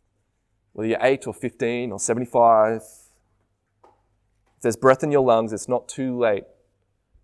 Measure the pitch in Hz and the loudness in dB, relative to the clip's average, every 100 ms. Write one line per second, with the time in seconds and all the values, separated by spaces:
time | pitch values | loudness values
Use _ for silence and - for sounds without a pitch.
0 | _ _ _ _ _ _ _ - 110 113 | _ _ _ _ _ _ _ -8 -4 0
1 | 127 135 120 - 123 - 117 120 123 101 | 0 0 -4 -10 -10 -6 -6 -4 -8 -8
2 | - 117 123 127 117 110 107 113 - - | -4 -4 -2 4 6 6 2 -2 -10 -20
3 | _ _ _ _ _ _ _ _ _ _ | _ _ _ _ _ _ _ _ _ _
4 | _ _ _ _ _ _ 120 110 131 131 | _ _ _ _ _ _ -6 2 2 2
5 | 151 143 127 113 113 107 - 120 - - | 2 0 2 2 0 -8 -4 -6 -6 -10
6 | 131 123 113 101 - _ _ _ _ _ | -8 -2 -2 -2 -8 _ _ _ _ _
7 | _ _ | _ _